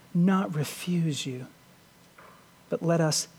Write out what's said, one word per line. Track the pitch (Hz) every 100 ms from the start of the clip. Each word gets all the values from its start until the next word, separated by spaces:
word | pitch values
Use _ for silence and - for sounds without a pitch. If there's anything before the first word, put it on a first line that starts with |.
| -
not | 175 180 190 202
refuse | 156 143 - - 175 165 135 139
you, | 127 135 - - - - _ - - - - - - -
but | -
let | 165 165
us | 160 151 -